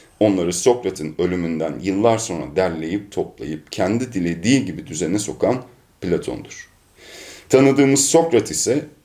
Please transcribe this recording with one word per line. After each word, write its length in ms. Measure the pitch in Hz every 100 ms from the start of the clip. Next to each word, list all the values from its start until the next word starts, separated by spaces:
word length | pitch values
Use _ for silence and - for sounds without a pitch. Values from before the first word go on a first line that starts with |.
| - -
onları 340 | 110 95 85
Sokrat'ın 600 | 87 127 120 95 - 78 76
ölümünden 640 | 90 90 85 80 80 64
yıllar 360 | 92 95 113 113
sonra 380 | - 85 67 78
derleyip 560 | 92 82 80 101 101
toplayıp 600 | - - - 69 78 -
kendi 420 | - 95 117 127
dilediği 520 | 110 85 85 104 135 95
gibi 220 | 78 78
düzene 320 | 78 82 101
sokan 440 | 107 - 92 127 - _ _ _
Platon'dur. 680 | 92 82 - - - - - _ _ _ - - - - -
Tanıdığımız 560 | 135 139 139 139 139 -
Sokrat 460 | 165 170 117 104
ise 340 | - 110 139 147 -